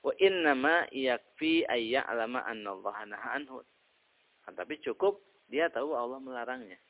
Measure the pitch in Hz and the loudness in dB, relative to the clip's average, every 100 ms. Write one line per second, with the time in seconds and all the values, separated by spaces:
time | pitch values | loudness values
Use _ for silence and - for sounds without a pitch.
0 | 143 - 190 190 156 131 143 170 - 135 | -2 4 4 6 4 4 4 4 2 0
1 | 131 120 _ - 156 165 - 120 113 127 | 0 0 _ -4 2 2 4 0 2 0
2 | - 117 113 123 - 110 104 95 98 104 | 0 -2 -2 -4 -6 -8 -8 -6 -8 -8
3 | 107 104 120 131 139 127 - _ _ _ | -12 -10 -6 -8 -8 -16 -18 _ _ _
4 | _ _ _ _ - 87 92 147 139 113 | _ _ _ _ -16 -12 -10 -8 -6 2
5 | 190 196 _ _ _ 135 165 117 143 131 | 2 2 _ _ _ 0 0 0 -2 -2
6 | 120 131 131 123 117 127 107 90 | -4 -8 -10 -8 -8 -8 -12 -20